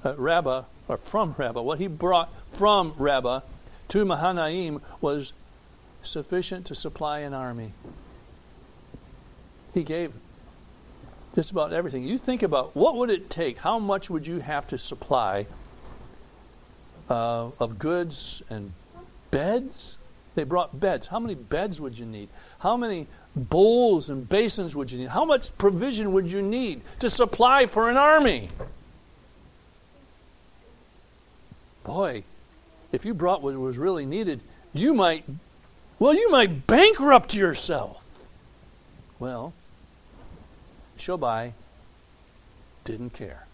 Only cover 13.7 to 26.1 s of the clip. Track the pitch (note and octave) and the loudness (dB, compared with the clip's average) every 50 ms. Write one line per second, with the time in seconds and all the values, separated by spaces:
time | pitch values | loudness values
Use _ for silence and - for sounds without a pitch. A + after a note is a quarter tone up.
13.7 | A3 A#3 G#3+ G3 G3 G3 G3 - F3+ D#3 D3+ D#3+ E3+ F3 C3 C3 D3+ C#3+ C#3+ - | -2 0 0 -2 -2 -4 -4 -6 -8 -6 -6 -6 -8 -8 -6 -6 -6 -6 -6 -6
14.7 | D#3 B2 - - C3+ - - - C#3+ B2+ A2+ G2 F#2+ G2+ G#2 - - - - - | -10 -8 -8 -10 -12 -12 -4 -2 0 0 2 0 -2 -2 -4 -6 -12 -18 -18 -20
15.7 | - - - - - - - - - - - - - - - - - - - - | -20 -20 -18 -18 -18 -18 -18 -20 -20 -20 -20 -20 -20 -20 -20 -20 -20 -20 -20 -20
16.7 | - - - - - - - - B2+ A#2 A#2 A#2 A#2 A#2 A#2 A#2 - - A#2+ A#2 | -20 -20 -20 -20 -20 -20 -4 -4 -2 0 0 -2 -2 -4 -6 -8 -4 -4 -4 -4
17.7 | A2+ G2 - D#3 E3+ F3 F3 E3 - - - - - - - - A2+ G#2+ G2+ G2 | -4 -6 -4 -2 -2 -2 -2 -4 -8 -10 -10 -10 -10 -12 -12 -12 -12 -10 -10 -12
18.7 | F2 - - - - - - - - - - - - C3+ D3 F#3 A3 B3+ C4+ C4 | -16 -18 -20 -20 -20 -20 -20 -20 -20 -20 -10 -6 -4 -2 0 0 -2 -2 -4 -6
19.7 | - - - - - - - - - - - - - - - C3 E3 F3+ E3+ - | -12 -14 -14 -14 -14 -16 -18 -20 -20 -20 -20 -8 -6 -6 -4 0 0 -2 -2 -2
20.7 | - C3+ F#3 F#3+ E3+ B2 - - F3+ A3+ A#3 A#3 F#3+ C3+ A#2 - D3+ D#3 F#3+ G#3+ | -4 -2 -2 0 0 -2 -4 -6 -6 -6 -6 -6 -8 -10 -6 -4 -4 -4 -2 -4
21.7 | F3+ D3+ D3+ C3+ A#2 A2+ A#2+ A2+ A2 G#2 G2+ G2+ - - - - - - - F#3 | -6 -8 -10 -10 -10 -10 -12 -12 -12 -12 -14 -16 -18 -20 -20 -20 -20 -4 -2 0
22.7 | A3+ B3 A#3+ A3+ G3 E3+ D3 - - - - - - D3 B2+ - D#3 E3+ G3 A3 | 0 0 -2 -4 -4 -6 -8 -12 -16 -20 -20 -10 -8 -8 -4 0 4 6 6 8
23.7 | A#3 A#3+ B3 A#3 G3 D#3+ D3 D#3 C#3+ C3+ B2 A2 F3+ G3+ A#3 G#3+ - G#3+ F#3 E3 | 8 6 6 6 4 2 2 -2 -6 -8 -4 0 2 2 2 2 0 -4 -6 -6
24.7 | C#3 D3 C3+ A#2 B2 B2 B2+ B2 A#2 G3 D#4 D#4+ D4 B3+ - - - - G3 G3+ | -6 -6 -6 -6 -6 -8 -8 -4 0 0 2 4 2 2 2 -4 -6 2 2 4
25.7 | F#3+ E3+ A3+ C#4 B3 G#3+ A3 G3+ | 4 4 -2 -2 -2 -2 -2 2